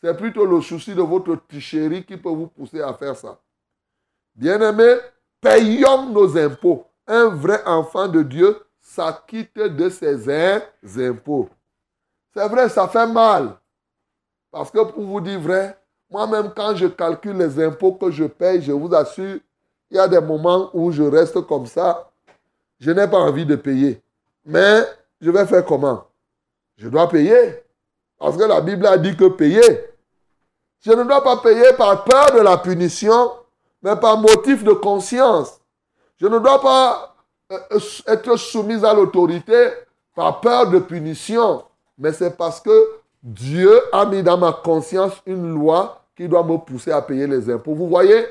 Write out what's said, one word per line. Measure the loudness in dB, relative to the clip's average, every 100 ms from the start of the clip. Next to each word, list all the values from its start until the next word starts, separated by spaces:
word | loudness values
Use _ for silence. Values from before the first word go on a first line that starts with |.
C'est | -6 -6
plutôt | -6 -2 0
le | 0
souci | -2 -12 -10 -4
de |
votre | -2 -2 -4 -8 _
tricherie | -18 -10 -6 -4 -6
qui | -12 -14
peut | -10
vous | -10 -10
pousser | _ -16 -10
à | -10
faire | -10 -12 -12
ça. | -16 -20 _ _ _ _ _ _ _ _ _
Bien-aimés, | _ -4 0 0 4 4 4 -2 _ _ _
payons | 2 4 4 2 2 2 0
nos | 0 2 2
impôts. | -2 -2 -2 -2 -6 _ -4
Un | 0 2
vrai | 0 -2 -2 0
enfant | -2 -2 -6 -2
de | -2
Dieu | -2 2 0 0 _ _
s'acquitte | _ -8 -8 -8 _ -14 -14 -8
de | -8 -4 -6
ses | -4 -4 -4 -4
im-, | -2 0 -2 -6 _ -18 -8
impôts. | -6 -6 -6 -6 -6 _ _ _ _ _ _ _ _
C'est | -6 -2
vrai, | 0 0
ça | 0 -2
fait | 0 0
mal. | 2 2 2 -2 -12 _ _ _ _ _ _ _ _ _
Parce | -16 -6
que | -2
pour | -2 -4
vous | -10 -8
dire | -8 -8
vrai, | -4 -4 -4 -12 _ _ _
moi-même, | -8 -4 -4 -6 -6
quand | -6 -2
je | -4
calcule | -2 -6 -6 -8 -4
les | -4 -2
impôts | -4 0 -2
que | -2 -6
je | -4 -6
paye, | -2 -2 -2
je | -2
vous | -6 0
assure, | 0 -2 -8 -12 -12 _ _ _ _ _
il | 0
y |
a | 2
des | 2
moments | 0 -4 0 -2 -2
où | -4 -4
je | 0
reste | 0 2 0 -2
comme | -6 -8 -6
ça. | -4 -4 -4 -10 _ _ _ _ _ _ _
Je | -4
n'ai | 0 2
pas | 2
envie | 0 -2 -2
de | -2
payer. | -2 -2 -2 -2 _ _ _ _ -4
Mais | 0 4 4 2 -8 _ _
je | -2
vais | 0 2
faire | 0 0
comment ? | -2 -2 -4 -10 _ _ _ _ _ _ _
Je | -6
dois | 0 2
payer. | 2 4 4 4 -2 _ _ _ _ _ _
Parce | -6 -2
que |
la | 0 0
Bible | 0 -2 2
a | 2
dit | 0 2
que | 2
payer. | 4 0 6 4 4 -8 _ _ _ _ _ _ _ _ _
Je | 0
ne | 2
dois | 4 0
pas | 2 0
payer | 2 6 6 6
par | 2 0
peur | 2 4 4
de | 4
la | 4 2
punition, | 0 -4 -4 -4 0 2 2 -4 _ _ _ _
mais | -6 0
par | 2 4
motif | 4 4 4 0
de | 2
conscience. | 2 2 -4 -4 0 2 0 -4 _ _ _ _ _ _ _
Je | -2
ne | 2
dois | 2 2
pas, | 4 2 2 -2 -10 _ _ _ _
euh, | -16 -4 -4 -4 -14 -4
être | -4 0 -2
soumis | -2 -8 -6 0 2
à |
l'autorité | 4 2 2 0 -2 0 2 2 -2 _ _ _
par | -4 -4 0
peur | 0 2 2
de | 2
punition, | 0 -10 -10 -12 -6 -2 0 -2 -8 _ _ _
mais | -6
c'est | -4 -6 -4
parce | -8 -8
que | 2 4 4 -2 _ _
Dieu | -20 -14 -8 2 6 6 4
a | 0 0
mis | 0
dans | 0 2
ma | 0
conscience | -2 -2 -2 -2 -4 -4 -6 -12
une | -10 -8
loi | -2 0 0 -2 -10 _ _
qui | -2
doit | 0
me | 0 -4
pousser | -6 -12 -4
à | -4
payer | -4 -6 -4
les | -4 -4
impôts. | -8 -6 -8
Vous | -2
voyez ? | 2 4 4 2